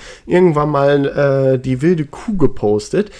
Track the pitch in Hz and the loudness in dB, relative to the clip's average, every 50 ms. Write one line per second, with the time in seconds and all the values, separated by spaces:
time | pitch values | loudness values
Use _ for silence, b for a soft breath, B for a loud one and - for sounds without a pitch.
0 | B B B B B - 170 180 185 175 151 147 147 151 147 139 139 143 143 143 | B B B B B 0 2 4 4 4 2 0 -2 0 0 2 2 2 2 2
1 | 139 135 - 151 143 139 135 135 135 135 131 127 127 131 127 127 143 175 185 160 | 0 -2 -2 0 0 0 0 0 2 0 0 0 -2 -4 -4 0 0 0 0 0
2 | 147 - - - - - 208 185 147 127 - - - 104 107 104 - - - 170 | -2 -8 -10 -12 -8 -6 0 2 2 2 2 0 0 0 0 0 -2 -2 -2 -2
3 | 208 - B | -2 -4 B